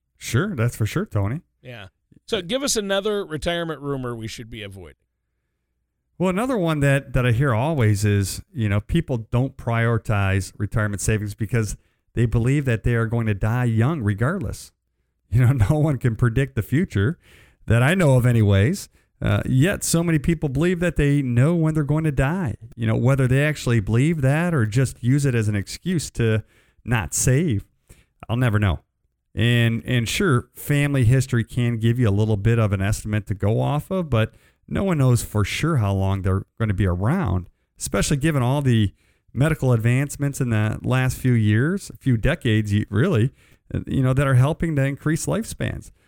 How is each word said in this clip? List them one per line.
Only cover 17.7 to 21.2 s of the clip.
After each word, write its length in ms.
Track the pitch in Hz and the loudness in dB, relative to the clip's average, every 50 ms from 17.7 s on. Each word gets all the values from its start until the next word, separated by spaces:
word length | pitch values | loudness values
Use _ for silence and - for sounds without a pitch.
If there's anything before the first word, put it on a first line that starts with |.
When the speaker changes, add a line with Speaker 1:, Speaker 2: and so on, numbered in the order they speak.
| 107 120 123 | 2 2 4
Speaker 1:
I 120 | 143 185 | 2 2
know 220 | 190 180 139 131 | 4 4 4 4
of 80 | 127 117 | 4 4
anyways. 640 | 123 120 117 107 101 101 95 98 131 196 - - - _ _ _ _ _ _ | 4 4 4 4 4 6 4 4 2 0 -2 -6 -14 _ _ _ _ _ _
Uh, 220 | - 107 101 - - | -2 -2 -2 0 0
yet 360 | - 127 131 143 190 202 - - | 0 2 2 2 2 0 -2 -2
so 200 | - - 165 170 | 0 0 0 2
many 160 | 175 160 147 | 2 0 0
people 300 | 123 165 165 156 - 143 | 0 0 0 0 -2 -4
believe 320 | 127 139 165 180 185 165 | -2 0 0 0 0 0
that 160 | 180 175 - | -2 -2 0
they 240 | - 147 143 143 143 | 2 2 2 2 2